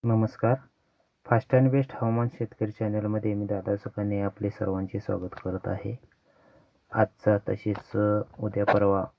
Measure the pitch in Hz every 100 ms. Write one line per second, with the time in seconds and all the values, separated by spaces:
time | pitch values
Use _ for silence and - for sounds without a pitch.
0 | 117 113 110 - 113 131 - _ _ _
1 | _ _ - 117 - 127 131 135 135 -
2 | 113 113 120 - 117 - 107 104 107 104
3 | 104 107 107 101 101 101 95 104 - -
4 | 104 101 101 - 101 - 98 95 95 104
5 | - 95 90 - 92 92 92 95 107 120
6 | - _ - _ - - _ - _ 113
7 | 107 _ - 104 - 101 107 101 - 104
8 | 104 104 - - 107 101 101 101 101 98
9 | 92